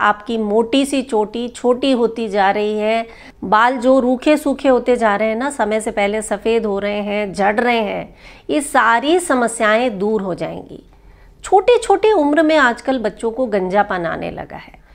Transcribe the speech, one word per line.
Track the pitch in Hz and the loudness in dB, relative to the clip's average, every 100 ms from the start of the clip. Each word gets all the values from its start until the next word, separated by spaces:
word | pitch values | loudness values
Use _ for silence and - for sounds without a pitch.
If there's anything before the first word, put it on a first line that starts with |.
आपकी | 214 208 - 226 | 0 0 -4 -4
मोटी | 208 220 226 269 277 | 0 0 2 0 0
सी | 269 | -2
चोटी | 247 214 214 233 240 | -2 -2 -2 -4 -8
छोटी | - 247 247 269 | -4 -2 0 2
होती | 240 226 226 220 | 2 0 -2 -4
जा | 202 196 | 0 0
रही | 208 208 214 | 0 -2 -2
है, | 214 226 226 - - - | -2 -2 -4 -14 -20 -10
बाल | 185 214 240 262 | 0 4 4 2
जो | 247 269 | 2 4
रूखे | 247 254 311 302 | 2 0 2 2
सूखे | 285 269 277 | 0 -2 2
होते | 247 247 240 | 2 2 0
जा | 226 202 | 2 0
रहे | 220 | -2
हैं | 220 | -2
ना, | 285 | -4
समय | 277 208 220 | -4 -2 -2
से | 220 | -4
पहले | 208 202 214 | -2 -2 -2
सफ़ेद | 208 208 226 226 214 | -4 -4 -2 0 0
हो | 196 | -4
रहे | 202 208 | -4 -4
हैं, | 202 208 208 | -4 -4 -4
झड़ | 175 196 214 | -2 0 0
रहे | 240 233 | 0 0
हैं, | 202 185 - - - - - | -2 -6 -10 -16 -20 -16 -4
ये | 294 | -4
सारी | 285 269 220 233 285 359 | 0 0 2 2 2 0
समस्याएं | - 254 233 233 214 220 254 196 | 0 0 0 0 0 2 0 -2
दूर | 208 220 | -2 -2
हो | 190 | -4
जाएंगी। | 165 160 175 - - - _ - - - _ | -6 -8 -10 -14 -20 -20 _ -20 -20 -20 _
छोटी-छोटी | - 381 381 480 - 392 427 | 2 2 4 2 4 2 4
उम्र | 403 285 302 | 2 4 4
में | 311 311 | 4 4
आजकल | 254 233 - 262 | 4 0 -2 -2
बच्चों | 208 - 226 | -2 -4 -6
को | 226 247 | -4 -2
गंजापन | 202 185 202 202 185 170 | -2 0 0 0 -2 -4
आने | 160 170 | -6 -8
लगा | - - 143 | -10 -14 -16
है। | - - _ | -20 -20 _